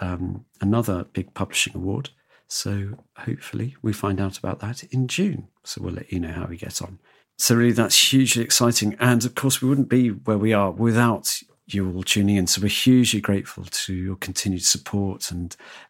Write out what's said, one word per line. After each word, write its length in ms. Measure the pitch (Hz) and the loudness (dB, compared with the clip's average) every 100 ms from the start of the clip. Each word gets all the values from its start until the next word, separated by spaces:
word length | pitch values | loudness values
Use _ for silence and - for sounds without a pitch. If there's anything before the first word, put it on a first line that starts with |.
um, 440 | 90 90 90 92 - - | -6 -4 -6 -8 -14 -4
another 440 | 98 117 113 90 - | 0 2 0 -2 -4
big 200 | - - | -8 -8
publishing 420 | - 98 - - - | -6 -6 -2 -4 -4
award. 340 | 92 113 135 _ _ _ - | -6 -6 -8 _ _ _ -12
So 500 | - 104 101 98 - _ - | -8 -4 -4 -6 -10 _ -12
hopefully 580 | - - - 110 120 - | -8 -8 -6 -6 -6 -6
we 100 | 110 | -4
find 280 | 104 101 95 | -2 -2 -2
out 180 | 98 - | -2 -4
about 200 | 95 - | -8 -6
that 220 | 104 127 | -8 -10
in 220 | - 127 127 | -6 -2 -2
June. 420 | - 202 101 98 _ | 0 -2 -2 -10 _
So 200 | - - | -14 -10
we'll 120 | 92 | -8
let 180 | 87 - | -8 -6
you 60 | 92 | -6
know 140 | 82 | -4
how 140 | 82 85 | -6 -8
we 100 | 85 | -10
get 260 | 92 - | -10 -10
on. 160 | 95 95 _ _ _ - | -10 -14 _ _ _ -4
So 160 | - | 2
really, 180 | 117 120 | 4 4
that's 380 | 110 104 - - | 4 2 4 4
hugely 300 | 135 123 117 | 4 4 2
exciting. 540 | 113 - 120 117 104 - | 2 2 2 2 0 2
And 260 | 123 120 | 4 4
of 100 | 120 | 2
course, 280 | - 139 131 | -2 -2 0
we 60 | 131 | 2
wouldn't 200 | 139 127 | 2 2
be 200 | 131 123 | 4 2
where 300 | 98 - 104 | 0 0 2
we 140 | 107 | 4
are 180 | 107 98 | 4 2
without 680 | 87 117 113 120 104 - - - _ - | 2 2 4 4 2 -2 -6 -8 _ -6
you 260 | 98 92 | -4 -2
all 120 | 90 | -4
tuning 320 | 90 104 101 101 | -2 2 4 4
in. 100 | 90 | 2
So 160 | - | 0
we're 60 | 101 | 0
hugely 520 | - 131 127 113 107 | 2 6 6 6 2
grateful 440 | 104 98 - - | 0 -2 -2 -12
to 280 | 90 - - | -10 -8 -6
your 240 | 92 95 92 | -6 -6 -6
continued 480 | - 95 101 90 | -8 -6 -2 0
support 680 | - - - 101 98 - - | 0 0 -2 -4 -2 -4 -8
and 220 | 87 87 - - - - | -6 -8 -12 -20 -20 -8